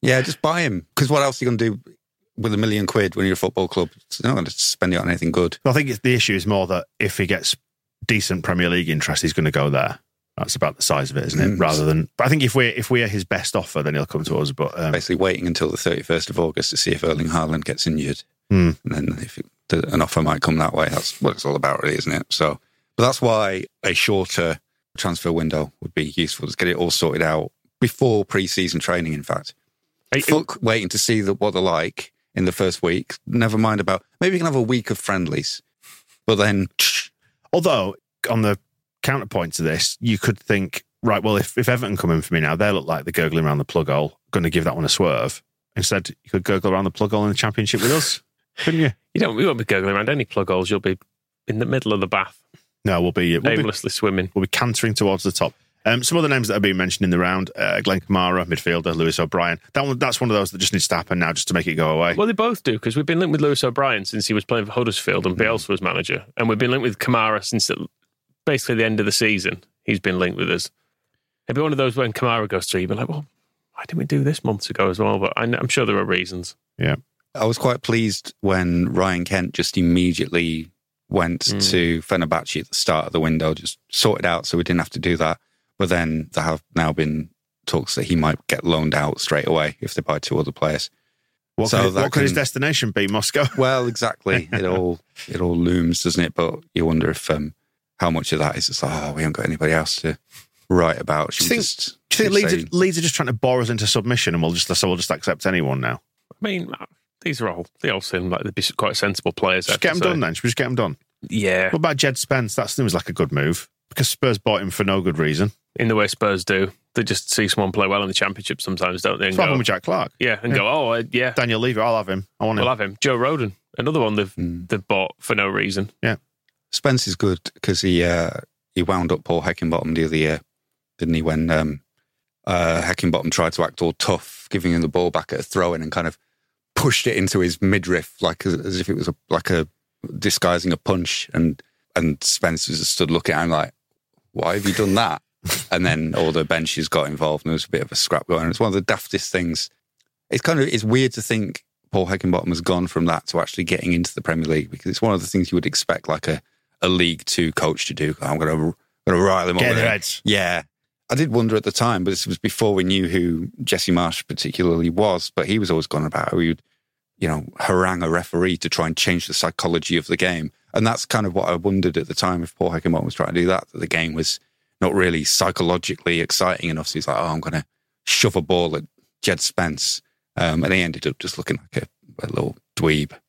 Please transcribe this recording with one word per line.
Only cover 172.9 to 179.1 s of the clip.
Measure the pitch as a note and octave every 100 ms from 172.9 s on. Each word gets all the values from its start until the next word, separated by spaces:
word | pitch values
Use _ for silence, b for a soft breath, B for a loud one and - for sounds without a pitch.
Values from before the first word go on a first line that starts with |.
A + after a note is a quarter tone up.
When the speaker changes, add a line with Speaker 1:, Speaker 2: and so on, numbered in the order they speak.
| E2
Speaker 1:
was | E2 -
trying | -
to | F2
do | F2
that, | F#2 -
that | -
the | E2+
game | E2 E2
was | D#2 D#2+ - _ _ _ _
not | F#2 F#2+
really | F#2 E2 D2
psychologically | - F#2 F2+ E2+ F2+ - - - E2
exciting | E2 - F#2 F2+ E2+
enough. | D#2+ D#2
So |
he's | D#2 -
like, | C#2+
"Oh, | E2+
I'm | D#2+
gonna | D#2+ E2+ - _ _ _ -
shove | - A2+ F#2
a |
ball | D#2 F2+ F2 D#2
at | D#2 _ _